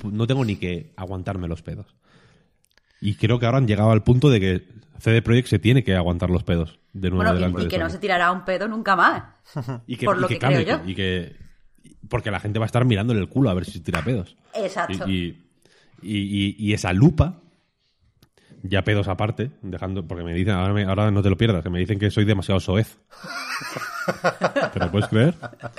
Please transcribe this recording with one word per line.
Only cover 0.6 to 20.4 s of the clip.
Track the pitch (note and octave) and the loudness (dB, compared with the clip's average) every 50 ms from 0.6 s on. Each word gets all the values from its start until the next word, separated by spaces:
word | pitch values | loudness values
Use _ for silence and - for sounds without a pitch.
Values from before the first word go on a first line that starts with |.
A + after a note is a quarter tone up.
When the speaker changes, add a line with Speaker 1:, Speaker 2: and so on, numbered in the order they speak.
| - F2+ F2 E2+ D#2 - _ | -4 -6 -6 -6 -8 -12 _
Speaker 1:
aguantarme | - F#2 F#2 G2 F#2 F#2 G2+ G2 F#2+ F2+ E2+ | -14 -10 -10 -8 -8 -6 -6 -6 -6 -4 -6
los | E2+ D#2 - | -6 -8 -8
pedos". | - E2 - G2 - _ _ _ _ _ _ _ _ _ _ _ _ _ _ _ _ _ _ _ _ _ _ - | -12 -12 -12 -14 -18 _ _ _ _ _ _ _ _ _ _ _ _ _ _ _ _ _ _ _ _ _ _ -4
Y | G2+ G2+ | -4 -2
creo | - - G#2 A#2+ B2 | 0 2 2 2 2
que | A#2+ | 2
ahora | A#2 A#2+ C#3 | 2 2 2
han | C3+ | 2
llegado | A2 G#2 G2 G#2+ A2 | 2 2 4 6 6
al | A2+ G#2+ - | 6 6 6
punto | - A#2+ B2+ C#3+ D3 | 4 4 6 6 6
de | C3 G#2+ | 6 6
que | F#2+ F#2+ F#2 F#2 - - - - - _ _ - | 4 2 2 0 -2 -8 -16 -20 -20 _ _ -4
C | - A2+ | 0 2
D | A2+ A#2 A2+ | 4 4 4
Projekt | G#2+ A2+ B2 B2 - | 4 4 4 4 2
se | - G2+ | 0 2
tiene | - G#2 B2 C3+ A#2+ | 4 4 4 4 4
que | - F#2+ | 2 2
aguantar | F#2 F2 F2 F2 F2 F#2 F2 | 2 2 2 0 0 0 0
los | F2+ D#2+ - | 0 0 0
pedos | - F2+ E2+ E2 D#2 - _ _ _ - | 0 0 -2 -2 -4 -8 _ _ _ -10
de | G2 F#2 F2+ | -6 -4 -2
nuevo | F2+ F#2 F2+ | 0 2 2
Speaker 2:
Bueno, | F2+ F2+ | 2 2
y, | |
Speaker 1:
delante | F2+ F2+ F2+ F2+ F2+ F2+ | 2 0 0 0 -2 -2
Speaker 2:
y | |
Speaker 1:
de | E2+ | -2
Speaker 2:
que | E2 | -2
no | E2+ E2 | -2 -4
Speaker 1:
Sony. | E2 F3 | -4 -6
Speaker 2:
se | - | -6
tirará | - G3+ F#3 F3 F3 F3 | -4 -2 0 2 2 2
un | F#3 F#3 F3+ | 0 -2 -2
pedo | - F#3 F3 F#3+ A3 | -4 -4 -4 -4 -4
nunca | A3 A3 G#3 G3+ G3 | -6 -6 -2 0 2
más. | F3 F3+ A#3+ - - - - - _ _ - - | 2 4 2 2 0 -6 -12 -20 _ _ -12 -10
Speaker 1:
<laughs> | D3+ A#2 B2+ C3+ B2 - - | -10 -8 -8 -10 -10 -10 -10
Y | B2 | -8
que, | - B2 | -4 -2
Speaker 2:
Por | B2 - - | 0 0 0
Speaker 1:
y | |
Speaker 2:
lo | - - | 0 -2
Speaker 1:
que, | A#2 | -2
Speaker 2:
que | - | 0
Speaker 1:
claro, | A2+ C3 C#3+ | 0 2 2
Speaker 2:
creo | B2+ A2 | 2 2
Speaker 1:
y | |
que, | F3+ B3+ D#4 E3 | 0 -2 -4 -4
Speaker 2:
yo. | F#2+ | -6
Speaker 1:
y | F#2 | -6
que, | F#2+ F#2+ F#2 F#2 F#2 E2+ - - - - - - _ _ _ _ _ _ - - - - - | -4 -2 -2 -2 -4 -4 -8 -12 -18 -20 -20 -20 _ _ _ _ _ _ -20 -20 -20 -8 -6
porque | - A#2 - A2 | -4 -4 -4 -4
la | G2 F2+ | -6 -4
gente | - G#2+ G#2 A2+ | -4 -4 -2 -2
va | A2+ | -2
a | |
estar | A2 - A#2+ A#2+ | 0 2 2 4
mirándole | B2+ A2+ F#2+ G#2 A#2+ A#2+ G#2+ | 4 4 2 2 0 0 0
el | F2+ - | -2 0
culo | - C3 C#3 A#2 | 0 2 2 2
a | F#2 | 2
ver | F#2 E2+ | 0 -2
si | - - | -4 -8
se | - | -10
tira | - - F2 E2 D2+ | -6 -4 -4 -4 -2
pedos. | - C3 A2 F2 - - _ _ _ - | -2 -4 -4 -4 -8 -12 _ _ _ -8
Speaker 2:
Exacto. | A3+ G#3 F3+ - - F3 - F#2+ - F#3 F#3+ | -6 -6 -4 -4 -4 -4 -4 -4 -4 -4 -2
Speaker 1:
Y, | F#3+ F#3 F3 E3+ D#3+ - _ _ _ _ _ _ _ _ _ _ _ - | -2 -2 -2 -4 -8 -12 _ _ _ _ _ _ _ _ _ _ _ -16
y, | - G2 G#2+ | -10 -6 -4
y, | G2+ G2 G2+ G2+ G2+ G2 G2+ G2 | -4 -2 -2 -2 -2 -2 -2 -2
y, | - | -2
y | G#2+ G2+ G#2 | -2 0 0
esa | G2+ - F#2+ F2+ | 0 0 0 4
lupa, | F#2+ A#2+ D#3 - D#3 C#3+ E3 F#3 - - _ _ _ _ _ _ _ _ _ _ _ _ _ _ _ _ _ _ _ _ _ - - - | 6 6 6 6 4 2 0 -2 -6 -16 _ _ _ _ _ _ _ _ _ _ _ _ _ _ _ _ _ _ _ _ _ -20 -16 -6
ya | F#2+ G2 F#2+ F#2 | -2 0 0 2
pedos | - G#2+ G2+ G2 G2 | 2 0 0 0 -2
aparte, | F#2 - G#2 G#2+ A2+ - G#2+ C3+ - _ - | -2 -2 -2 -2 -2 -4 -6 -8 -8 _ -14
dejando, | F#2+ F2+ F2 - F#2 F#2+ G2 F2 | -12 -10 -8 -8 -6 -6 -6 -6
porque | D#2 F#2 E2+ E2+ | -8 -10 -8 -6
me | E2+ E2+ | -4 -2
dicen, | F2 | -2